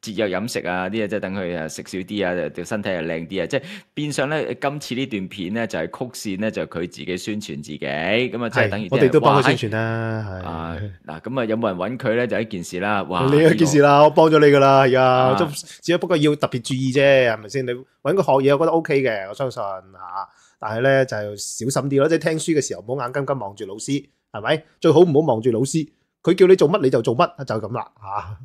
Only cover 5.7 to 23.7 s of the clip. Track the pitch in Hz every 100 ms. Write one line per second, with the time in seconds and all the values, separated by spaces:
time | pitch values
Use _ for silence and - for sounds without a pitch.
5.7 | 87 82 - 127 - 110 92 110 101 80
6.7 | 85 87 - 76 90 - 107 - 71 73
7.7 | 73 73 73 85 110 127 117 117 117 107
8.7 | 101 101 135 135 156 147 107 127 147 113
9.7 | 110 113 113 113 110 107 92 90 82 82
10.7 | 82 104 92 - 78 110 135 113 113 113
11.7 | 90 92 127 120 113 123 101 110 95 85
12.7 | 87 101 104 80 87 135 147 160 135 160
13.7 | 147 143 143 151 151 160 156 147 143 139
14.7 | 135 135 127 127 127 131 101 147 143 -
15.7 | - - 170 175 175 151 147 - 127 113
16.7 | 131 131 127 139 135 123 110 107 131 127
17.7 | 123 131 _ 135 190 180 139 135 139 165
18.7 | 165 160 139 131 107 95 107 135 120 101
19.7 | 95 92 95 92 92 95 _ _ _ 110
20.7 | 110 131 135 131 107 104 104 - - 117
21.7 | 143 139 139 143 160 165 160 156 156 -
22.7 | 87 101 135 120 135 139 139 101 101 101